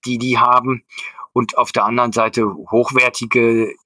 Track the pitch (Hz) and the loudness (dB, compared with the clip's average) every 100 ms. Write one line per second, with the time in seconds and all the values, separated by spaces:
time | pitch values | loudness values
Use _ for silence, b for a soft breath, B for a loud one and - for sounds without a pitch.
0 | - 123 123 120 120 123 123 127 _ B | -6 -6 -2 0 4 2 2 -6 _ B
1 | B B B - 113 - 120 - 104 117 | B B B -4 -2 -2 -2 0 0 0
2 | 120 113 113 120 107 92 - 110 123 131 | 0 0 0 0 -2 -4 -2 0 2 2
3 | 123 - 117 123 117 113 110 - | 0 0 -2 2 2 2 0 -6